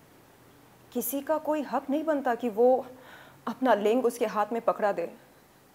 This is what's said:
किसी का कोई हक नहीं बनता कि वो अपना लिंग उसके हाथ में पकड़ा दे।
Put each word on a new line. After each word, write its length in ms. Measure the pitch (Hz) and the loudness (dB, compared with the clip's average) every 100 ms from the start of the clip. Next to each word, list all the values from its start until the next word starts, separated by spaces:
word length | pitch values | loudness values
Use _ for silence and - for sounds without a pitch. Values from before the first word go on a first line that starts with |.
| - - - - - - - - - | -20 -20 -20 -20 -20 -20 -20 -20 -10
किसी 280 | 247 - 277 | -6 -4 -4
का 160 | 285 302 | -2 -2
कोई 240 | 302 311 | -2 -2
हक 280 | 247 240 277 | -2 -4 -2
नहीं 140 | 269 | -2
बनता 320 | 320 294 254 233 | 0 -2 -2 -2
कि 140 | 247 | -2
वो 380 | 202 247 254 - - - - - - - | 4 4 4 0 -14 -20 -20 -20 -14 -10
अपना 260 | - 262 | 0 2
लिंग 320 | 208 208 247 233 | 4 4 2 2
उसके 200 | 240 220 | 0 -2
हाथ 200 | 208 208 | 0 -2
में 100 | 233 | -2
पकड़ा 300 | - - 208 | -2 0 0
दे। 240 | 185 170 - - - _ _ _ | -2 -6 -10 -20 -20 _ _ _